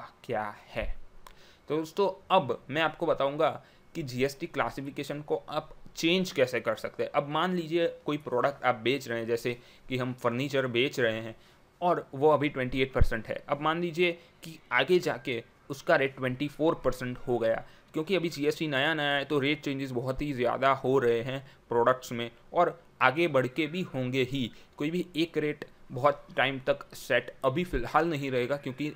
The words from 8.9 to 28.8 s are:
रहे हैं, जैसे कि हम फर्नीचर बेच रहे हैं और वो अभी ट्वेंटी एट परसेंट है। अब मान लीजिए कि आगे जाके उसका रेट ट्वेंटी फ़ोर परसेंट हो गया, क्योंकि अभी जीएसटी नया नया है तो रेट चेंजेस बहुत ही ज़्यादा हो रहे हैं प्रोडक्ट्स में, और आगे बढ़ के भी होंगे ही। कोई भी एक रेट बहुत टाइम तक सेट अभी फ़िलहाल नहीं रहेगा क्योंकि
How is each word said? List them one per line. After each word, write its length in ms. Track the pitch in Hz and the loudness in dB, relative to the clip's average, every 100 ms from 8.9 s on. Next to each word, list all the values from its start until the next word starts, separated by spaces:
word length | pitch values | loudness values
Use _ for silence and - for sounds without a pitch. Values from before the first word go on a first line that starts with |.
| 135 123 | 0 -2
रहे 120 | 117 | -6
हैं, 80 | 113 | -2
जैसे 300 | 117 123 120 - - - | -2 -2 -6 -10 -20 -8
कि 80 | 127 | -4
हम 160 | 127 | -4
फर्नीचर 540 | 127 123 117 139 135 131 | -2 -2 -2 0 0 0
बेच 320 | 120 135 143 | 0 0 0
रहे 200 | 117 110 | 0 -2
हैं 160 | 113 110 - - _ _ | -8 -14 -20 -20 _ _
और 260 | 175 156 - | 0 0 -2
वो 160 | 135 151 | 2 6
अभी 200 | 147 143 | 6 4
ट्वेंटी 320 | 135 127 131 | -2 -2 0
एट 120 | 131 | 0
परसेंट 340 | 127 120 117 107 | 6 4 4 -4
है। 80 | - - | -8 -4
अब 120 | 143 | -2
मान 200 | 151 160 | 0 0
लीजिए 300 | 175 160 180 170 - - | -2 0 0 0 -10 -20
कि 140 | 165 160 - | -18 -18 -2
आगे 280 | 120 139 180 | 0 4 4
जाके 440 | 170 120 135 117 - - - | 2 -4 -4 -6 -6 -16 -12
उसका 260 | - - 160 | -6 2 4
रेट 200 | 135 131 | 2 0
ट्वेंटी 320 | 127 127 147 | -4 -2 -4
फ़ोर 340 | - 156 160 135 | 0 0 2 -2
परसेंट 320 | 123 123 123 - | -2 -4 -6 -2
हो 100 | 120 | 0
गया, 240 | 113 113 - - - | 2 0 -4 -18 -10
क्योंकि 220 | - 156 185 | -6 0 0
अभी 140 | 170 | 0
जीएसटी 380 | 147 143 151 160 | 0 -2 0 0
नया 260 | 135 147 | 2 2
नया 180 | 160 147 | 2 0
है 140 | 143 135 | 0 0
तो 140 | 147 | 0
रेट 240 | 135 147 | 2 0
चेंजेस 280 | 147 135 135 | -2 -4 -4
बहुत 300 | 123 127 131 | -4 -4 -2
ही 100 | 147 | -4
ज़्यादा 380 | 131 120 117 131 | 0 0 2 2
हो 240 | 131 127 135 | 2 2 2
रहे 220 | 120 117 | 4 2
हैं 220 | 113 131 131 - - | 0 -8 -12 -20 -2
प्रोडक्ट्स 420 | 117 117 127 - | 2 4 4 -2
में, 180 | 120 117 - - | -8 -8 -10 -4
और 260 | - 175 - - _ | 0 2 0 -14 _
आगे 260 | 127 135 170 | 4 4 2
बढ़ 200 | 135 127 | 2 2
के 200 | - 151 | 0 -4
भी 140 | 170 180 | -4 -4
होंगे 380 | 135 127 131 | -4 -2 0
ही। 280 | 127 139 117 - - - | 0 0 -4 -6 -18 -6
कोई 140 | 151 | -4
भी 140 | 175 180 151 | -2 -4 -2
एक 200 | 165 156 | -2 -2
रेट 280 | 151 147 - - - | -4 -4 -10 -16 -12
बहुत 360 | 131 143 143 - - | 0 2 2 -2 0
टाइम 220 | 131 135 | 0 0
तक 260 | 131 143 - - | 0 -2 -4 -16
सेट 380 | - 120 - - 131 | 0 2 2 -2 0
अभी 180 | 131 180 | 0 -2
फ़िलहाल 440 | 139 117 151 170 | -2 0 2 2
नहीं 220 | 151 139 | 0 -2
रहेगा 260 | 127 123 139 | -2 0 -2
क्योंकि 340 | 135 127 | -6 -6